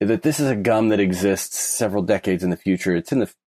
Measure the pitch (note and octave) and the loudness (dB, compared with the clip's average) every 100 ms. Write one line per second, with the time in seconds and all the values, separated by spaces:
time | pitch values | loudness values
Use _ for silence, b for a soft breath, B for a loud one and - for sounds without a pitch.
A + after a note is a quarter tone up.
0 | G2+ A2+ D3+ D3+ C#3 G#2+ G2+ A2 A2 G#2 | 0 0 0 0 0 0 2 2 2 2
1 | F#2+ F2+ G2 F#2+ - - - - G#2+ G2+ | 2 2 0 0 -4 -8 -6 -2 -2 0
2 | F#2 G2 G2+ F2+ F2+ E2+ G2 F2+ - F2 | 0 0 0 -2 -2 -2 -2 -2 0 -2
3 | - C3+ G2+ - | 0 -2 -2 -6